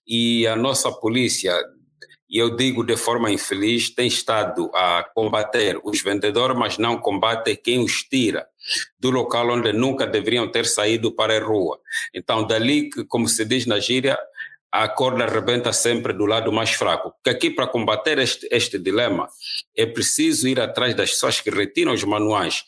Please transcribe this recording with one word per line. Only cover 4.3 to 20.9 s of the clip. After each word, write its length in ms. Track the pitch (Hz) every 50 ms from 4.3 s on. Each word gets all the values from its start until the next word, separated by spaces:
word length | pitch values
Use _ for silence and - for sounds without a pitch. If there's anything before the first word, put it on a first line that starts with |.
| 113 107 104 87 87 90 85 80 -
a 320 | 90 92 90 87 87 - - -
combater 680 | 113 110 107 110 107 107 - - 120 110 98 87 - -
os 180 | 104 104 101
vendedores, 560 | - 98 101 104 98 107 101 113 123 131 131 120
mas 200 | 117 101 - -
não 200 | 107 117 117 113
combate 600 | - 107 98 95 90 110 117 113 - 117 104 -
quem 220 | - 117 120 127 117
os 180 | 98 - - -
tira 440 | - - 131 123 104 85 78 - - _ _ - - - - - - _ _
do 140 | - 131
local 380 | 127 131 113 - - 117 120 117
onde 220 | 120 123 110 110 104
nunca 340 | 110 123 135 135 135 120 101
deveriam 420 | 101 107 98 110 117 120 113 90
ter 160 | - 113 117
saído 460 | 113 - - 104 107 113 113 110 107
para 260 | - - 110 107 110 110
a 60 | -
rua. 360 | 110 110 104 90 78 71 - _ - - - - - -
Então, 340 | 92 90 - 117 113 107 104
dali 420 | 110 110 113 123 147 147 147 147
que, 140 | - 120 107
como 240 | - - 120 117 110
se 160 | - - 110
diz 200 | 107 123 131 117
na 140 | 120 104 104
gíria, 380 | - - 123 131 127 139 73 - - - - - - - - - _ _ -
a 140 | 101 110 107
corda 380 | - - 131 127 123 117 120
arrebenta 480 | 110 - 110 98 107 120 123 120 117 107
sempre 400 | - - 120 120 117 117 110 101
do 120 | 95 104
lado 240 | 101 110 113 110 117
mais 220 | 107 113 113 110
fraco. 400 | - - 113 98 85 - - -
Porque 180 | - _ - 127
aqui, 200 | 120 127 - 165
para 180 | - - 127 117
combater 500 | - 123 113 101 107 107 - 156 151 135
este, 280 | 131 117 - - - -
este 300 | 123 120 120 - - 98
dilema, 480 | 85 95 95 110 120 113 98 82 73 - - - - - - - - _ -
é 100 | - 113
preciso 640 | 110 117 120 110 - - - 156 160 156 123 127 131
ir 140 | 131 127
atrás 340 | 113 - - - 123 123